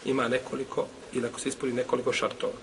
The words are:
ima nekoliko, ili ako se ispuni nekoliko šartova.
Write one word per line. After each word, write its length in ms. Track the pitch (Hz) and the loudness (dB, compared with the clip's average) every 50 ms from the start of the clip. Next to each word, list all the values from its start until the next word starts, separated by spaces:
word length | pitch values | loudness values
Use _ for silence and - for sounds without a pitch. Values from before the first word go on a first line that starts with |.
| - | 0
ima 240 | 131 131 135 120 117 | 2 2 2 4 4
nekoliko, 580 | 123 131 - - - 131 131 - - 139 - - - - - - | 2 2 0 -2 -4 -4 -4 -2 0 -2 -2 -2 -6 -14 -16 -4
ili 140 | - 131 117 | -2 0 0
ako 140 | 117 - - | 0 -2 -2
se 80 | - 135 | -4 -4
ispuni 240 | 131 - - 131 | -2 0 0 0
nekoliko 400 | 117 123 123 - - 127 123 127 | 2 2 2 2 2 2 2 2
šartova. 400 | 117 - 120 - - - - 104 - - | 2 2 0 0 0 0 -2 -2 -2 -4